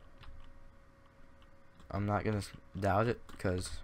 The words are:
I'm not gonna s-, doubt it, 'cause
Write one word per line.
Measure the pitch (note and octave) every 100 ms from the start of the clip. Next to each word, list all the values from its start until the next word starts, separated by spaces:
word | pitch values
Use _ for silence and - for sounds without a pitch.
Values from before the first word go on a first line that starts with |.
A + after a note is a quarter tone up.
| - - - - - - - - - - - - - - - - - - - F#2+
I'm |
not | G2+ G2+
gonna | G#2+ G#2
s-, | F#2+ - - F#2
doubt | F#2+ F#2+ A#2
it, | - - -
'cause | G2 F2+ - -